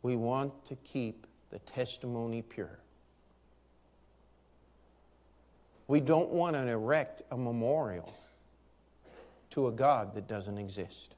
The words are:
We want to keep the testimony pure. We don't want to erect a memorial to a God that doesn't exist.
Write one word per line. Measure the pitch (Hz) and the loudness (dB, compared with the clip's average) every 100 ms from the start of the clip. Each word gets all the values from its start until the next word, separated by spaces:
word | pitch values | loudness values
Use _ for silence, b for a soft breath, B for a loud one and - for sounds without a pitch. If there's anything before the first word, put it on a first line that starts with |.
We | 123 123 | 0 2
want | 117 131 139 139 - | 2 0 -2 -6 -14
to | 131 | -14
keep | - 139 113 - - _ _ | -6 -4 -4 -6 -18 _ _
the | - | -16
testimony | - - 123 - 127 120 117 113 | -10 -4 -4 -4 -4 -4 -2 -4
pure. | 113 - 90 - - - _ _ _ _ _ _ _ _ _ _ - _ _ _ _ _ _ _ - _ _ _ _ _ _ - _ - - | -6 -8 -10 -10 -20 -20 _ _ _ _ _ _ _ _ _ _ -20 _ _ _ _ _ _ _ -20 _ _ _ _ _ _ -20 _ -20 2
We | 147 | 4
don't | 131 160 175 | 6 4 4
want | 175 170 151 | 2 2 2
to | 127 | 0
erect | 113 110 151 139 - - | 0 2 2 0 -8 -8
a | 131 | -4
memorial | 123 120 117 156 120 90 - - - _ - - - _ _ _ B B B B - | -2 0 2 2 0 -6 -10 -18 -20 _ -20 -20 -20 _ _ _ B B B B -6
to | - 131 | 2 2
a | |
God | 110 139 135 101 107 | 6 6 6 2 -6
that | 101 | -6
doesn't | 107 98 101 | -6 -4 -6
exist. | 101 95 87 - - | -6 -6 -8 -10 -20